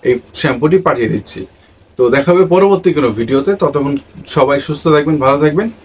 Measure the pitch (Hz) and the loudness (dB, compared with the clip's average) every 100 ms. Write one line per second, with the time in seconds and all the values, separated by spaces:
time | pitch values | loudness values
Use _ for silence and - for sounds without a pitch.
0 | - 127 - - 151 120 151 185 180 123 | 0 -2 -4 -6 -4 -2 0 2 0 -2
1 | 113 107 - - - _ _ _ _ - | -2 -4 -6 -14 -14 _ _ _ _ -2
2 | 123 135 143 175 185 180 196 190 180 151 | 2 2 2 2 4 4 4 2 2 0
3 | 131 104 117 135 139 196 160 143 139 143 | -2 -2 -2 0 0 -2 -2 -2 -2 -4
4 | - - - - 135 139 - 147 165 151 | -8 -20 -6 0 2 0 -2 -6 0 0
5 | 147 151 131 143 151 151 226 226 | 2 0 0 2 2 0 -4 -8